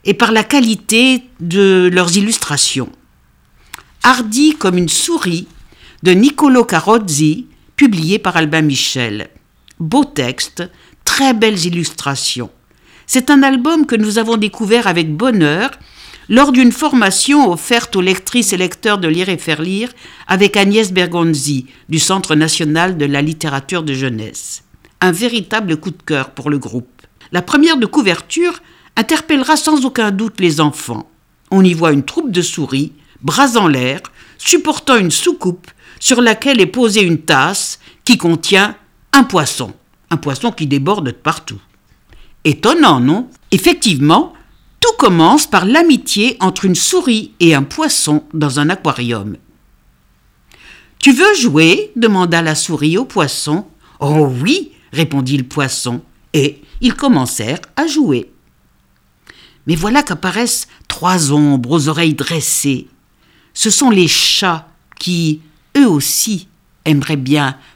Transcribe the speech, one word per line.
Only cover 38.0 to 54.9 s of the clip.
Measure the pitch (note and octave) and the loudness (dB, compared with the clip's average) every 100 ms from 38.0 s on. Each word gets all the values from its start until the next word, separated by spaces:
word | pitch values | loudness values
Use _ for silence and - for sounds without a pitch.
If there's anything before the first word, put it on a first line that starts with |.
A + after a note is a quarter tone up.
| - | 0
qui | - | 0
contient | E3+ D#3+ - F#3+ G3+ - _ _ _ | 2 0 2 2 2 -4 _ _ _
un | C#4 | 2
poisson. | C4 F3+ C3+ - A2 - _ _ - | 2 0 -2 -4 -8 -12 _ _ -8
Un | - | -6
poisson | D3 C3+ A#3 | -4 -4 -4
qui | - D3+ | -4 -2
déborde | C#3 C#3 G#3 C3+ | -2 0 -2 -4
de | |
partout. | - D3+ D#3+ - G#2 _ _ _ _ _ - - - | -6 -6 -6 -8 -18 _ _ _ _ _ -20 -20 -6
Étonnant, | D#3 C#3+ A3 E4+ C#4 C3+ | -2 0 2 2 4 4
non ? | B2 F#3 B3 _ - | 2 0 -4 _ -2
Effectivement, | G3+ E4+ - A3 C#3+ D3 F#3 F4 - _ _ _ - | 0 2 0 0 0 2 2 0 -8 _ _ _ -4
tout | A#4+ A4+ | -2 2
commence | A3+ E3+ D#3+ C#4+ - | 2 4 4 4 2
par | G3 F#3+ | -2 2
l'amitié | D4 E4+ B3 - G3+ A3 A3 | 2 4 2 0 -2 -2 0
entre | F#3+ F#3+ G3 | -4 -2 -2
une | F3 | 0
souris | - F4+ E4+ A3 - - | 0 0 0 -2 -4 0
et | E3+ | 2
un | D3 | 2
poisson | C#3 - D#4 - - D3+ - | 0 -4 -2 -2 0 -2 -2
dans | D#3+ D3 C3+ | -4 -2 0
un | D3 | -2
aquarium. « | F#3+ D#3+ B2+ B2 A2+ G#2 - _ _ _ _ _ _ _ _ _ _ _ _ - - _ - | -2 -4 -4 -4 -4 -8 -12 _ _ _ _ _ _ _ _ _ _ _ _ -20 -20 _ 0
Tu | C4+ | 4
veux | B3+ G4 F#4+ | 6 4 4
jouer ? » | A#3+ D3 E3 F3 G#4+ A#3+ | 2 4 4 4 -2 0
demanda | A3+ F#3+ F3+ E3+ | 0 2 0 0
la | E3 D#3 | 0 -2
souris | - D3+ D3+ F3+ | -4 -2 0 -2
au | B3+ | -2
poisson. « | G3 C#3+ - - D#3+ G#3 _ _ - | -2 -2 -4 -4 -4 -6 _ _ -6
Oh | C#3 D#3 C#3+ B2 | 0 2 2 0
oui ! » | E3+ F4+ - _ _ | 0 -2 -4 _ _